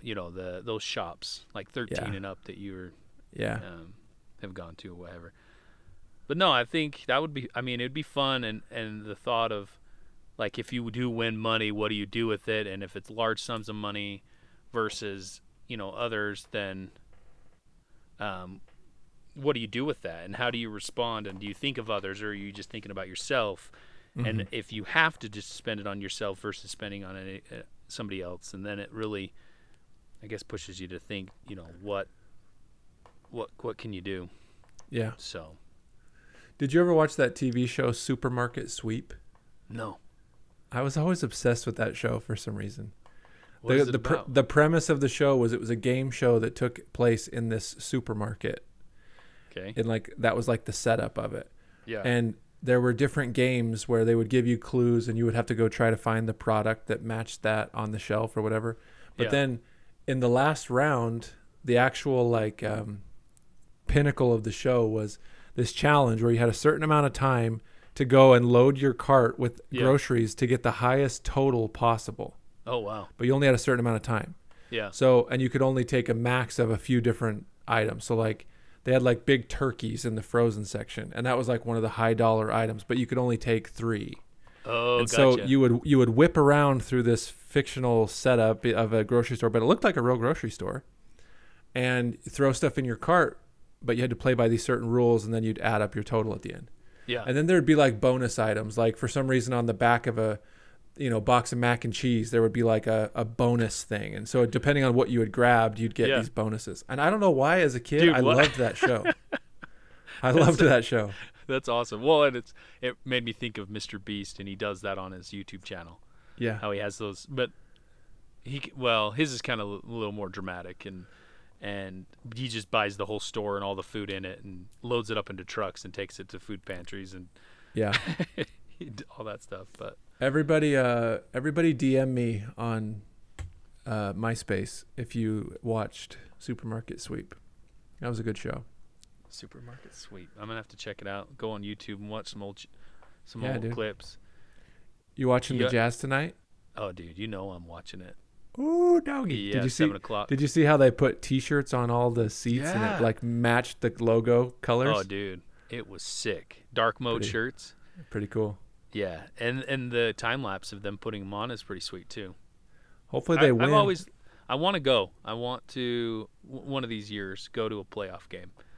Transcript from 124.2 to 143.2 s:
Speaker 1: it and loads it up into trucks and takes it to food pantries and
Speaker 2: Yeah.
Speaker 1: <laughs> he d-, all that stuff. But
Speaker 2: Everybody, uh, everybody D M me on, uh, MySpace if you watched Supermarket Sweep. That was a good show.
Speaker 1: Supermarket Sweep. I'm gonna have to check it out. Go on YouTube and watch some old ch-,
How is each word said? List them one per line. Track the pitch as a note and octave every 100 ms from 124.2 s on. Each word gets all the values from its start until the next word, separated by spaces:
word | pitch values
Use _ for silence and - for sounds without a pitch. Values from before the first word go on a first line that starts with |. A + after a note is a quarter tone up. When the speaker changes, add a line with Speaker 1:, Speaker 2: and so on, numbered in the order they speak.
| F#2+
Speaker 1:
it | F#2+
and | G2 F#2 F#2 -
loads | A#2+ A#2+ G#2+
it | A2
up | G2
into | F#2+
trucks | F2+ - G2 - F#2+
and |
takes | F2 G2 -
it | G2
to | F#2+
food | - G2 -
pantries | F#2 E2+ G2+ F#2+
and | F#2 F2+ - - - -
Speaker 2:
Yeah. | - G#2 G2 - D#3+ E3 -
Speaker 1:
<laughs> | - - - -
he | D#3
d-, | G#2+ - -
all | A2
that | G2+
stuff. | - F#2+ F#2 -
But | G#2 - - -
Speaker 2:
Everybody, | C3 C#3+ D3 D#3 D3+ C#3
uh, | B2+ A#2+ A#2 A2 -
everybody | B2+ C#3 D3+ E3
D | C3+ C3 C3
M | C3
me | B2+ A#2 A2 G#2+ -
on, | A#2 A2+ A2 G#2+ G2+ - - - - - - - -
uh, | G#2+ G2+
MySpace | G2 A2+ A2+ - G2 - - - -
if | A#2+ A#2
you | A2 G#2+ G#2 -
watched | A#2 A2 G#2 - - - - -
Supermarket | - A#2+ A#2 A2+ A#2 -
Sweep. | - - G2+ - - - - - - -
That | B2
was | A2+
a |
good | A2+ G#2+
show. | - B2+ B2 - - _ - - -
Speaker 1:
Supermarket | - - - A#2+ B2+ - -
Sweep. | - G2+ - -
I'm | G#2+
gonna | A2+
have | G#2+
to | -
check | - G2+
it | G2
out. | G2+ - C3+
Go | A2
on | G#2+
YouTube | G2+ G#2 - G2+
and | G#2
watch | G#2+ G#2
some | G#2
old | G2+ G2+
ch-, | - - - - - -